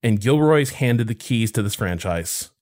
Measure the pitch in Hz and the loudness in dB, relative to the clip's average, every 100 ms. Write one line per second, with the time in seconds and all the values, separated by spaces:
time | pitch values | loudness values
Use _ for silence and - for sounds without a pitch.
0 | 117 107 107 151 151 151 135 - 127 117 | 2 0 2 4 4 4 2 -2 0 2
1 | 113 113 - 120 113 - 101 - 98 87 | 0 -4 -2 -2 0 -2 -4 -2 -4 -4
2 | 92 85 82 - - _ | -4 -4 -6 -8 -10 _